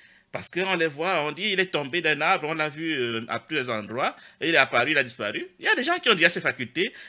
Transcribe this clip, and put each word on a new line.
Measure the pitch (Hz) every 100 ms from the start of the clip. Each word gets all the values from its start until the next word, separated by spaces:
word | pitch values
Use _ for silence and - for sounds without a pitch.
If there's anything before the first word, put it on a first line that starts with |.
| - _ _
Parce | - -
qu'on | 175 190 180
les | 165
voit, | 143 175 170
on | 147
dit, | 147 208
il | 185
est | 185
tombé | 151 139 170
d'un | 160 147
arbre, | 160 185 151
on |
l'a | 160 151
vu, | 147 165
euh, | 147 120 113 113
à | 113
plusieurs | - 151 123 110
endroits, | 101 120 196 - - -
et | 160
il | 156
est |
apparu, | 131 120 135
il | 147
a |
disparu. | 120 - 104 - 370 -
Il | -
y |
a | 381
des |
gens | 277 349
qui | 254
ont |
déjà | 185 170
ces | 185
facultés, | 143 120 117 160 214 -